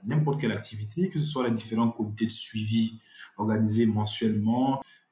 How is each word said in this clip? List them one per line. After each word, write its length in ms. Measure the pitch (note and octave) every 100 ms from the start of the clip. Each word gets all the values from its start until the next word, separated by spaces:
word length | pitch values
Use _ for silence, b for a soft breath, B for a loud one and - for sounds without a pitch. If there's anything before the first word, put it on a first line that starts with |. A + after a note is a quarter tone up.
| G2
n'importe 340 | D3+ D3+ B2+
quelle 120 | A2+
activité, 580 | G2+ - G#2+ G#2+ E3 F#3+
que 100 | D3+
ce 60 | D3+
soit 220 | C3 B2
les 60 |
différents 360 | A2 - A2+ A#2
comités 360 | - G#2+ G#2+ A2+
de 60 |
suivi 680 | - - A2 G#2+ A2+ A2+ A2+ B B B -
organisés 480 | G#2+ A2 G#2+ A2 A2+
mensuellement, 960 | G#2+ G#2 - A2+ G#2 G#2+ B2 C3 C3+ B B B